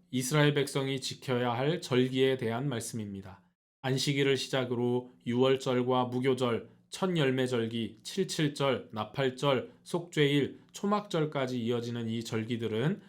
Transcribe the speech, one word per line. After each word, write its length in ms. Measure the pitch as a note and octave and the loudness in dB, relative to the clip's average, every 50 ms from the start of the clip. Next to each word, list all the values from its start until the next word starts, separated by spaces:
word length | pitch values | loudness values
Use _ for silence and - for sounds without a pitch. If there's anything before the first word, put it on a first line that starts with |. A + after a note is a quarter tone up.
| _ _ | _ _
이스라엘 420 | B2+ B2+ B2+ - D3+ D3+ D3 D3 C#3 | -4 -2 0 2 4 4 6 6 4
백성이 480 | C#3+ C3+ - - C#3+ C3+ C3+ C#3 C#3+ | 2 0 0 -2 -2 -2 -2 -2 -4
지켜야 500 | - - C#3+ - - - B2+ A#2+ B2 B2 A#2 | -6 -8 -10 -8 -4 -2 0 0 0 0 0
할 280 | A#2+ C3+ D3 F3 F3 | 0 0 0 -2 -2
절기에 560 | - - B2+ B2+ B2+ C3 C3 C3 C3 C3+ C3 C3 | -2 2 2 4 4 4 4 2 4 4 2 2
대한 320 | B2 A2 A2+ A#2 C#3+ D3 | 0 -2 -2 -2 -2 -2
말씀입니다. 720 | B2+ A2+ - - - A2+ G#2 G2+ G2 G2 F#2+ F#2+ F#2 - _ _ _ _ _ _ _ _ | -2 -4 -4 -6 -6 -8 -8 -8 -8 -10 -12 -14 -18 -20 _ _ _ _ _ _ _ _
안식일을 560 | - C3 C3+ C3 - D3+ C#3 C#3 C#3 C#3 C#3 C3 | -2 0 0 0 0 0 2 2 2 2 2 2
시작으로 720 | - - - C3+ B2+ A#2+ B2 A#2 B2 A#2+ B2 B2 B2 - - _ _ | 0 -2 -2 -2 0 0 -2 0 0 0 0 0 -2 -6 -12 _ _
유월절과 800 | A#2+ A#2 B2 C3 C3 C3+ C3 - C3+ B2 B2+ B2 B2+ B2+ B2+ B2 | -2 2 4 4 4 4 2 2 0 2 2 2 2 2 2 2
무교절, 640 | A#2 A#2+ B2+ B2+ C3+ B2+ B2+ C3 A#2+ A#2 G#2+ - - - _ _ _ | 0 0 0 0 2 2 2 2 0 0 -2 -4 -8 -16 _ _ _
첫열매절기, 1120 | - - F#3+ F#3 F3+ E3 C#3+ C3+ B2+ C3 B2+ B2 B2+ A#2 A2+ A2+ A2+ A#2 A2+ G2+ - - - | -6 -4 -2 0 2 2 2 2 2 2 0 0 0 0 0 -2 -2 -4 -4 -6 -8 -12 -14
칠칠절, 840 | - - G3 F#3 - - - D#3 C#3+ D3 - C#3 C#3 A#2+ G#2+ - - | -6 -4 -4 -2 -2 0 0 0 0 0 0 0 0 0 0 -4 -6
나팔절, 800 | - G#2+ G#2+ - - - C3+ C3 B2+ - C#3+ C#3+ C3+ A#2 - - - - | -6 -6 -6 -4 -2 -2 -2 -2 -2 0 0 2 2 2 0 -4 -10 -20
속죄일, 760 | _ - - F3 F3 - - D#3 D3 C#3 C#3+ C#3+ B2+ G2 - - - - - | _ -6 -6 -6 -6 -4 0 2 4 4 4 2 2 0 -4 -10 -18 -20 -10
초막절까지 840 | - - G3+ G#3 G3+ G3+ - - E3 D3+ D3+ D3+ C#3+ C3 B2 B2+ B2 | -6 -2 0 0 0 -2 -2 -2 0 0 0 0 -2 -2 -2 -2 -2
이어지는 480 | A2+ A#2 A#2+ A#2 A#2 A#2+ A#2 A#2+ A#2 A2+ | -2 0 0 -2 -2 -4 -6 -6 -4 -4
이 160 | A2+ A#2 A2+ | -4 -4 -4
절기들은 800 | - A#2+ A2 A2 A2+ B2 A2+ A2+ G#2+ G#2+ A2 B2+ D#3+ G3+ - - | -4 -4 -4 -2 -2 -2 -4 -2 -2 -2 0 0 0 0 -2 -6